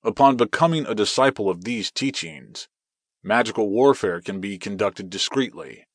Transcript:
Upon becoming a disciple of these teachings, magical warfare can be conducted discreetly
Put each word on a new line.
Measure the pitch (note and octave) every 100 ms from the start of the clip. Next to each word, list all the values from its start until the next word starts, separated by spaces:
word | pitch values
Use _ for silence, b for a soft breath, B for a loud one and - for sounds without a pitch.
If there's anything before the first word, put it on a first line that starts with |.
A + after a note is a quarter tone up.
Upon | A2+ G#2 C#3 B2+
becoming | A#2 - E3 D#3+
a | C#3
disciple | G#2+ G2+ - C3 G2+ G2
of | F2
these | G2 A#2 F#2+
teachings, | - C3+ C3+ E2+ D2+ A#1 - - _ _ _ _ _
magical | F#2 A#2 A2+ A2 G#2+
warfare | G#2+ C#3 C3 F#2+ F2
can | F2 G2
be | G2 F#2+
conducted | G#2+ G2 G2+ - F#2+
discreetly | G2 - C#3 B2 - C#2 - _